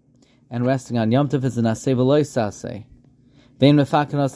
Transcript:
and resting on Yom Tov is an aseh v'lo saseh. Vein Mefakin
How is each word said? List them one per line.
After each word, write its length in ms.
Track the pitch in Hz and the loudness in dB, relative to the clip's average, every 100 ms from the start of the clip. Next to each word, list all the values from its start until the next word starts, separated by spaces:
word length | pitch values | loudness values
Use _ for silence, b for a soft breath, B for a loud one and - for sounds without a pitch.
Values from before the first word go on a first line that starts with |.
| _ _ b b - | _ _ b b -10
and 140 | 120 | -4
resting 320 | 120 135 - 120 | -2 -2 -2 -2
on 160 | 110 | 0
Yom 160 | 123 143 | 2 0
Tov 160 | 147 | -2
is 140 | 131 117 | -2 -2
an 80 | 113 | -2
aseh 280 | 113 - | -2 -2
v'lo 280 | 127 127 147 | 0 2 2
saseh. 640 | 139 - 107 - - 101 - - _ _ _ b b - | 0 -2 -4 -6 -12 -12 -16 -20 _ _ _ b b 0
Vein 180 | 143 147 | 4 4
Mefakin 380 | 139 156 139 143 139 | 4 0 0 -2 -2